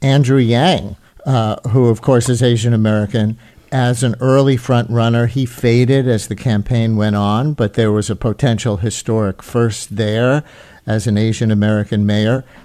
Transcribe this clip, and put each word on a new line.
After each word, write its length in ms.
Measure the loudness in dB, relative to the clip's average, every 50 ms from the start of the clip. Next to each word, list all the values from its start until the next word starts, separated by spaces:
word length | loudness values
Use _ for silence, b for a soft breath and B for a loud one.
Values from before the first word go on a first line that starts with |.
Andrew 360 | 0 2 2 2 4 4 4
Yang, 580 | 2 4 2 2 2 2 2 0 0 -4 -8 -12 -16 b b b b -4
uh, 300 | -2 0 0 0 -2 -4 -4 -4 -2
who, 180 | 2 2 4
of 140 | 2 2 2
course, 280 | 2 2 2 2 2 0
is 140 | 0 2 2
Asian 300 | 2 2 2 2 0 2
American. 640 | 2 2 2 0 0 -2 -2 -2 -2 -2 -2 -4 b b b b b b b
As 320 | -2 -2 0 0 0 0 -2
an 120 | -2 -2 0
early 380 | 0 2 4 4 4 4 2
front 320 | 0 0 0 0 0 0 0
runner, 360 | 0 0 0 2 2 2 0
he 200 | 0 -2 -2 -4
faded 600 | -4 -6 -4 0 2 2 2 4 2 2 2 2
as 200 | 0 0 -2 -2
the 80 | -6 -8
campaign 640 | -6 -2 -2 -2 -2 -2 -2 -2 0 0 0 0
went 180 | 0 0 0 0
on, 380 | 0 0 0 0 -2 -2 -2 -2
but 200 | -2 -2 -2 0
there 180 | 0 0 2
was 180 | 0 0 -2 -4
a 60 | -6
potential 640 | -4 -4 -4 -2 0 0 0 0 0 -2 -4 -4
historic 640 | -2 -4 -4 -6 -6 -6 -4 -2 -2 -2 -2 -4 -8
first 540 | -10 -6 -2 0 0 0 -2 -6 -10 -8 -6
there 480 | -4 -2 -2 0 0 0 2 0 0 -2 B B B B B B B B
as 200 | -4 -2 -2 0
an 120 | 0 0
Asian 340 | 2 2 0 0 0 0 0
American 540 | 2 2 2 0 0 0 -2 -2 -2 0 0
mayor, 400 | 0 0 0 0 0 0 -2 -4 B B B